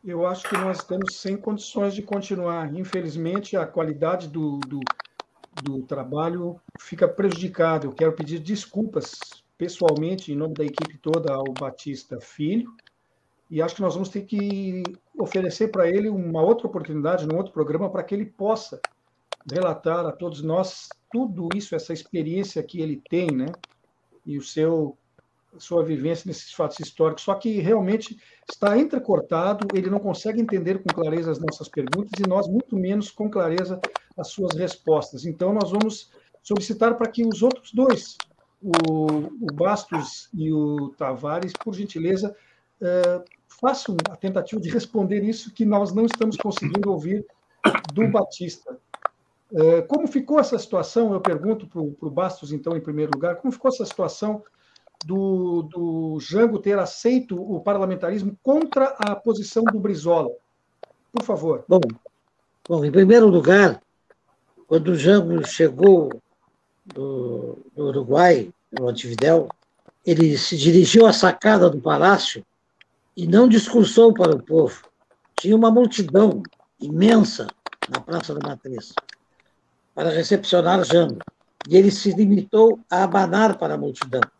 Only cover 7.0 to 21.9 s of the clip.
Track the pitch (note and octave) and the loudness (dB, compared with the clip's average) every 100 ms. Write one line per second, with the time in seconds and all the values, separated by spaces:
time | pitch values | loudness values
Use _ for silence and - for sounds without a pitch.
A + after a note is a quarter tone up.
7 | F3+ - G3 E3 F3+ F3+ E3 D#3+ C#3 B2+ | 0 0 -2 -2 -8 -2 0 0 -4 0
8 | D#3+ D#3+ D3+ E3 D#3 G#3 - G3 A3 F3 | -2 0 -8 -10 -8 -8 -8 -8 -6 -6
9 | - - - - _ _ F3 E3+ E3+ D3 | -10 -16 -20 -20 _ _ -10 0 0 0
10 | D#3+ F#3 - C#3+ D#3 D3+ D3+ D3 D#3 D3+ | -4 -6 -8 -8 -6 -6 -6 -6 -10 -10
11 | D#3 D#3+ D3 C3+ C3+ C3 C3+ B2+ D3 C3 | -4 -4 -4 -6 -8 -8 -12 -12 -14 -14
12 | - B2 - - D3+ A3 A#3 _ _ _ | -14 -18 -18 -8 -4 -4 -6 _ _ _
13 | _ _ _ _ _ D#3 D#3+ - F#3+ E3+ | _ _ _ _ _ -6 -6 -4 -4 -4
14 | F#3+ G3+ G3 G#3 G3+ G3 F#3+ F#3 F3+ - | -8 -10 -8 -6 -6 -6 -6 -8 -10 -14
15 | _ - F3+ F#3+ F3+ F3 A3 G3 E3+ F#3+ | _ -10 -6 -4 -4 -4 -4 0 0 0
16 | G#3+ G3 E3+ D#3+ E3 A#3 A3+ F#3 D#3 D3+ | -2 -4 -6 0 0 0 -6 -10 -8 -6
17 | C#3+ C#3 D3+ E3 F#3+ - D3 D#3 F#3+ - | -4 -4 -4 -6 -6 -6 -4 -4 -6 -8
18 | - G3+ G#3 _ G3+ A3 - C3 - _ | -8 -8 -8 _ -4 -4 -6 -16 -16 _
19 | _ _ _ - D3 D#3+ F3+ D#3 E3 E3+ | _ _ _ -18 -8 -4 -4 -4 -4 -4
20 | D#3+ - F3 D3 D#3 E3+ F#3 - - - | -6 -8 -12 -10 -4 -4 -4 -10 -20 -20
21 | _ A3+ B3+ F3+ E3+ F#3+ G3+ D#3+ - | _ -6 -6 -6 -6 -8 -6 -10 -8